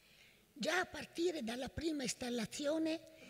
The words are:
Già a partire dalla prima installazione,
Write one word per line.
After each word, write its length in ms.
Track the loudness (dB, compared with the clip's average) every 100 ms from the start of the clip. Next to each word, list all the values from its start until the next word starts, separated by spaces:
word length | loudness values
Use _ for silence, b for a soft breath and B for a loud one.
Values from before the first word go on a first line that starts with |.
| B B B B B
Già 280 | -4 2 2
a 60 | 2
partire 560 | -2 -6 0 2 2
dalla 260 | 0 -2 -4
prima 360 | -2 0 2
installazione, 960 | 0 -2 0 0 0 0 2 2 2 0 -4 B B